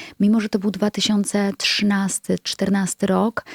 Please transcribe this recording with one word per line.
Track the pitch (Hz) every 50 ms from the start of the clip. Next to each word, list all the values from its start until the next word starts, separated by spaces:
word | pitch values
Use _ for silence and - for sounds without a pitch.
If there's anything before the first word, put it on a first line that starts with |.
| - - - -
mimo, | 202 208 220 226
że | 208 220
to | - 202
był | 185 208
dwa | 190 185 214 208
tysiące | - 202 - - 214 202 196 - - 208 202 196 196 -
trzynasty, | - - - - 208 202 202 196 196 185 - - - - 190 175
czternasty | - - - - 196 185 202 196 190 175 - - -
rok, | - 190 185 202 233 - - - -